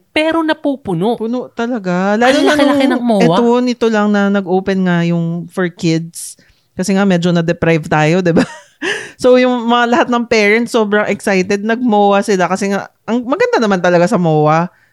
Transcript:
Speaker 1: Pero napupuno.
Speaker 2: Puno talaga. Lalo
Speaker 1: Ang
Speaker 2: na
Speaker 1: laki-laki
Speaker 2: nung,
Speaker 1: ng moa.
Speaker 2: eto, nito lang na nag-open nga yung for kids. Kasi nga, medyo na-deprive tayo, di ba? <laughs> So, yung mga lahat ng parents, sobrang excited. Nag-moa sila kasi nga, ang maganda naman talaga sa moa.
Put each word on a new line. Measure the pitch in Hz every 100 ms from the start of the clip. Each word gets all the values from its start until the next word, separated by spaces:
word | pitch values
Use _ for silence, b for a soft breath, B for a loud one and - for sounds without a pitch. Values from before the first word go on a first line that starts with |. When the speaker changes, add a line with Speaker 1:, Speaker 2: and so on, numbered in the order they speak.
| _
Speaker 1:
Pero | 311 320 330
napupuno. | 320 311 285 269 202 165 208 220
Speaker 2:
Puno | 226 247 156
talaga. | - 233 240 185 180 196
Lalo | 214 247
Speaker 1:
Ang | 285 277
Speaker 2:
na |
Speaker 1:
laki-laki | 302 269 285 277
Speaker 2:
nung, |
Speaker 1:
ng | 240
moa. | 240 208 165
Speaker 2:
eto, | 185 233 240
nito | 247 233 226
lang | 214 208
na | 208 202
nag-open | 202 190 185 190 190 180
nga | 175
yung | 170 170 165 170 170
for | - 180
kids. | 180 170 160 165 - - - b b b -
Kasi | 185
nga, | 190
medyo | 196 175 180
na-deprive | 175 165 170 165 165
tayo, | 156 156 151 180
di | 175
ba? | 165 -
<laughs> | B B B 330 B B -
So, | 254 254
yung | 254 247 233
mga | 240 233
lahat | 233 -
ng | 240 233
parents, | 220 202 226 233
sobrang | 233 208 208 208
excited. | 202 220 190 185 202
Nag-moa | 214 226 247 208 202 196
sila | 202 190 175
kasi | 190 196
nga, | 196 - _
ang | - 240 233
maganda | 320 494 453
naman | 214 190
talaga | 180 175 175
sa | 202
moa. | 170 156 151 160 180 b b